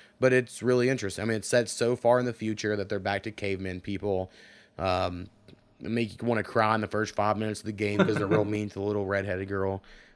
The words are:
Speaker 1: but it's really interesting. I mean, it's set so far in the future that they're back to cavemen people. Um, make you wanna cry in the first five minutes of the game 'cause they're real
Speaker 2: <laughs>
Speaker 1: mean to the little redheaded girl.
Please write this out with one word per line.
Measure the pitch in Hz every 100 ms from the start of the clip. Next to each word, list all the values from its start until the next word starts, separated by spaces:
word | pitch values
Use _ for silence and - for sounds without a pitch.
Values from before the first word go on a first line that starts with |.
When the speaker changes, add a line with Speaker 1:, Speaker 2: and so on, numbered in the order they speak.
| - -
Speaker 1:
but | 127
it's | 127 123 -
really | 117 127 123
interesting. | 131 98 90
I | 107
mean, | 110
it's | -
set | 123 113
so | - 120 123
far | 117 123
in | 123
the |
future | 113 110 104 107 104
that | 98
they're | 101
back | 98 101
to | 110
cavemen | 104 101 95 95 92
people. | - 95 104 92 92 - - - - -
Um, | 92 92 90 87 95 - - - _ -
make | - 117 110 -
you | 117
wanna | 113
cry | 101 117 110 110
in |
the | 107
first | 104 107 -
five | 104 104
minutes | 110 104
of | 104
the |
game | 104 104 104
'cause | 98 104
they're | 101
real | 110 104
Speaker 2:
<laughs> |
Speaker 1:
mean | 104 104
to | 98
the |
little | 101 104 98
redheaded | 98 98 92 98
girl. | 98 98 95 - - -